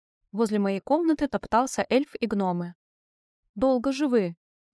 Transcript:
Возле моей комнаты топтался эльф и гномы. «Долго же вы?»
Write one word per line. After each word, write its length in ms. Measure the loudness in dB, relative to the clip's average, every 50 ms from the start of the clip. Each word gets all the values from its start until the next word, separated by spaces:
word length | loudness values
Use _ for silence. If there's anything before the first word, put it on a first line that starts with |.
| _ _ _ _ _ _
Возле 280 | -4 -2 -2 0 0 0
моей 220 | 0 0 -2 -4
комнаты 460 | -2 0 0 2 2 2 0 0 0
топтался 600 | -4 -4 -4 -6 0 0 0 0 0 -2 -4 -2 2
эльф 260 | 2 0 0 0 -6 -6
и 60 | -4
гномы. 480 | -2 -2 0 0 0 -2 -2 -4 -8 -10 _ _ _ _ _ _ _ _ _ _ _ _ _ _ _ -6
«Долго 380 | 0 2 2 2 2 0 -2 -2
же 140 | 0 0
вы?» 300 | 2 2 2 2 0 -4 _ _ _ _ _ _ _